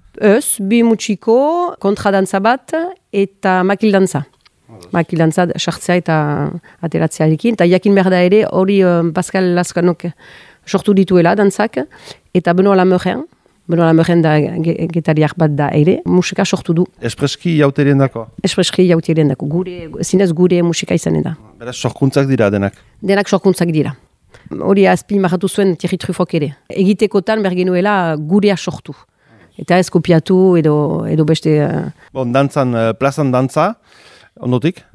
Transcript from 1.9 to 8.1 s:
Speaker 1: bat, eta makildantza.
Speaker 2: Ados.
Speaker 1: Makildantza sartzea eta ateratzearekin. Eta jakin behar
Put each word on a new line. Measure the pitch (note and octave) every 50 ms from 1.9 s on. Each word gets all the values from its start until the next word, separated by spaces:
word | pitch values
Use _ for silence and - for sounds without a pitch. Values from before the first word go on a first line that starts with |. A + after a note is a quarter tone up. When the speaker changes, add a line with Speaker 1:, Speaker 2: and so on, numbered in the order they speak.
| G#3 G3+ - G#3 G3 G3 F#3+ F#3+ - F#3+
Speaker 1:
bat, | F#3+ A3 B3 C4+ - - - D#4+ E4 F4+ F#4+ - _ _ -
eta | G3+ G3 F#3+ _ _ - G3 F#3 F#3 F#3
makildantza. | F#3+ G3+ F#3+ - G#3+ G3 G3 F#3+ F3+ - C#3+ - - _ _ _ _ _ _ _ -
Speaker 2:
Ados. | A#2 G2 - - -
Speaker 1:
Makildantza | F3 E3 - - D#3+ E3 D#3+ D3+ - F3+ F3 -
sartzea | - - - E3 - - - F3
eta | F3+ E3+ - D#3+ D#3 D3+ D3 D3 - D3 D3 - E3+ - - - _ -
ateratzearekin. | D#3 - D#3+ E3 D#3+ - - D#3 D#3+ D#3+ D3+ - A#3 A#3
Eta | - F3
jakin | F3 F3+ F3+ - G3+ G3+
behar | G3 F#3 F#3